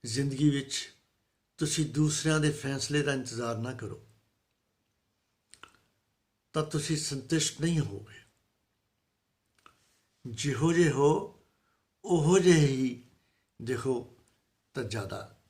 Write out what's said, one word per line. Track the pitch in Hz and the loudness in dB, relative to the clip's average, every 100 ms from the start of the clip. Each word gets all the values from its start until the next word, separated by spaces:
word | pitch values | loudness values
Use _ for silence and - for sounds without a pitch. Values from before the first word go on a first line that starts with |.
| 117 | -6
ਜ਼ਿੰਦਗੀ | 117 139 135 147 | -4 -2 2 2
ਵਿੱਚ | 143 135 - - _ _ _ _ _ _ _ | 2 -4 -8 -10 _ _ _ _ _ _ _
ਤੁਸੀਂ | 156 - 151 | -4 -2 -2
ਦੂਸਰਿਆਂ | 117 151 - 160 156 | 0 0 0 0 2
ਦੇ | 151 | 0
ਫੈਸਲੇ | 143 139 139 - 147 | -2 -6 -6 -2 -2
ਦਾ | 143 | 0
ਇੰਤਜ਼ਾਰ | 135 113 117 117 113 | -4 -6 -8 -6 -6
ਨਾ | 117 | -8
ਕਰੋ, | 127 107 - - _ _ _ _ _ _ _ _ _ _ _ _ _ _ - - _ _ _ _ _ _ _ _ | -8 -12 -14 -18 _ _ _ _ _ _ _ _ _ _ _ _ _ _ -20 -20 _ _ _ _ _ _ _ _
ਤਾਂ | 160 | -4
ਤੁਸੀਂ | 156 151 147 151 | -2 -4 -4 -4
ਸੰਤੁਸ਼ਟ | - 135 113 160 156 - | -4 -8 -4 -2 -2 -2
ਨਹੀਂ | 160 165 | -2 0
ਹੋਵੋਗੇ। | 110 101 104 - _ _ _ _ _ _ _ _ _ _ _ _ _ _ _ _ _ _ _ _ 127 | -2 -6 -16 -20 _ _ _ _ _ _ _ _ _ _ _ _ _ _ _ _ _ _ _ _ -16
ਜਿਹੋ | 113 143 120 160 | -6 -4 0 2
ਜਿਹੇ | 170 165 | 4 4
ਹੋ, | 131 143 156 - - _ _ _ _ _ _ | 6 4 4 -2 -16 _ _ _ _ _ _
ਉਹੋ | 220 175 151 190 | 0 2 6 6
ਜਿਹੇ | 180 165 147 | 8 8 6
ਹੀ | 131 131 120 - _ _ _ _ _ | 4 -2 -4 -16 _ _ _ _ _
ਦੇਖੋ | 117 127 131 123 123 _ _ _ _ _ _ | -6 -4 -2 -4 -6 _ _ _ _ _ _
ਤਾਂ | - | -10
ਜ਼ਿਆਦਾ | 113 107 98 98 98 _ _ | -8 -8 -8 -10 -14 _ _